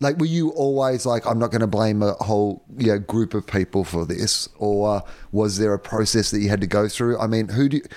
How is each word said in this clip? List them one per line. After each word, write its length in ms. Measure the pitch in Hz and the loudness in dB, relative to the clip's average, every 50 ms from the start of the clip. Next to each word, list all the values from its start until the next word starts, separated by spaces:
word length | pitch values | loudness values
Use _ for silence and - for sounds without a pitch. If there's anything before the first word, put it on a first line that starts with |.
like, 180 | 139 143 147 175 | 0 0 2 2
were 80 | 160 | 0
you 240 | 165 165 170 165 156 | 0 2 0 0 0
always 560 | 156 156 139 139 139 135 135 131 131 120 - | 0 0 0 2 2 2 2 2 0 0 0
like, 180 | 127 120 113 - | 0 0 0 0
"I'm 140 | 113 117 113 | 0 0 0
not 140 | 117 113 110 | 0 0 2
gonna 160 | 117 113 104 | 2 0 2
blame 340 | 110 104 110 110 107 104 104 | 2 2 2 2 2 2 2
a 120 | 104 98 | 0 0
whole, 500 | - - 101 110 104 104 101 95 - _ - - | -2 -2 0 2 2 2 2 -2 -6 _ -16 -6
you 120 | - 127 110 | -2 2 2
know, 100 | 104 101 | 2 2
group 340 | 101 - - 113 113 - - | 0 -2 0 0 0 0 -2
of 140 | 107 92 | -6 -6
people 380 | - - 98 92 - - 98 92 | -2 0 -2 0 0 0 -2 -2
for 200 | - - 85 85 | -2 -2 -4 -4
this," 440 | 76 87 85 110 104 - - - - - - | -4 -4 -4 -2 -2 -2 -4 -4 -8 -8 -4
or 460 | 104 104 104 101 104 104 104 101 - - - - - - | -2 0 0 0 0 0 0 -2 -4 -8 -14 -16 -12 -4
was 280 | - 104 107 104 95 95 | 0 0 0 0 0 0
there 140 | 110 107 101 | 2 2 0
a 40 | 98 | 0
process 540 | - - - 107 110 101 - 113 104 - - | -4 -4 -2 0 0 2 2 2 0 2 0
that 80 | 104 | 0
you 80 | 101 101 | 0 2
had 120 | 104 101 | 0 0
to 60 | 101 | 0
go 220 | 90 101 104 104 107 | 0 2 2 0 0
through? 280 | - - 123 117 120 107 | -2 -2 -2 0 0 0
I 80 | 110 110 | 0 0
mean, 220 | 113 113 110 95 | 0 0 -2 -2
who 180 | 104 120 139 139 | 0 0 0 2
do 80 | 135 | 0
you, 80 | - - - - | -2 -4 -6 -18